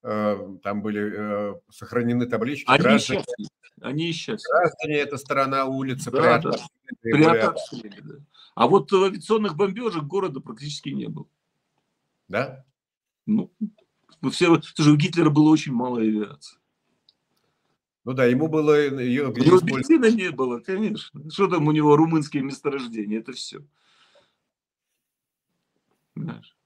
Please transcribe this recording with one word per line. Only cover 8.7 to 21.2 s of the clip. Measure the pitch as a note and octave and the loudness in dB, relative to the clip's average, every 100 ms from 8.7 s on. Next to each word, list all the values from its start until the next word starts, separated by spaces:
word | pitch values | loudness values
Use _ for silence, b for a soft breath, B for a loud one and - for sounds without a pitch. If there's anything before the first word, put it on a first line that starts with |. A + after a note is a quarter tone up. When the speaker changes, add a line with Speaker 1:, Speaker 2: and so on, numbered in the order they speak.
| G3 D3 | 4 4
Speaker 2:
авиационных | F#3+ F#3+ E3+ - A3 G#3 | 2 2 -2 -2 -2 -2
бомбежек | D#3 G3 F#3+ A#3+ E3+ | -2 -4 -2 -6 -6
города | C#3+ F#3 F#3 C3 | -6 -6 -6 -8
практически | - A2+ D3 D3 D3 | -14 -14 -14 -12 -10
не | C3+ A2+ | -10 -10
было. | - - _ _ _ _ _ _ _ _ _ _ | -14 -18 _ _ _ _ _ _ _ _ _ _
Speaker 1:
Да? | G2 C#3 - _ _ _ _ _ _ | -6 -6 -12 _ _ _ _ _ _
Speaker 2:
Ну, | - G#3+ F3+ _ G#3+ _ _ _ _ _ | -4 -2 -4 _ -10 _ _ _ _ _
ну, | C3 | -6
все, | - F3 D#3 | 0 4 4
слушай, | - - D3 | 0 2 4
у | D3+ | 4
Гитлера | D3+ E3 D#3+ | 2 2 2
было | D3 D3+ | 4 4
очень | D#3 D3+ | 4 2
мало | A#2+ B2+ A#2+ | -4 -4 0
авиации. | A2 G#2+ G#2 - - _ _ _ _ _ _ _ _ _ _ _ _ _ _ _ | 0 0 -4 -12 -20 _ _ _ _ _ _ _ _ _ _ _ _ _ _ _
Speaker 1:
Ну | A#2 | -8
да, | C3 | 2
ему | B2 B2+ D#3 | 2 2 0
было | D#3 D3+ | 2 4
ее | D3 C#3+ C3+ B2 B2+ C#3 | 4 2 -2 -2 -2 -2
Speaker 2:
У | |
Speaker 1:
где | A#2 C3+ | 2 6
Speaker 2:
него | - | 6
Speaker 1:
использовать. | E3+ C4 - | 4 -4 4
Speaker 2:
бензина | D#4+ A#3 | 4 6
не | A3+ F#3 | 2 -2
было, | C3+ C3 A#2+ | -2 -4 -4
конечно. | D3 F#3+ G#3+ - - D3 | -6 -4 -4 -6 -12 -18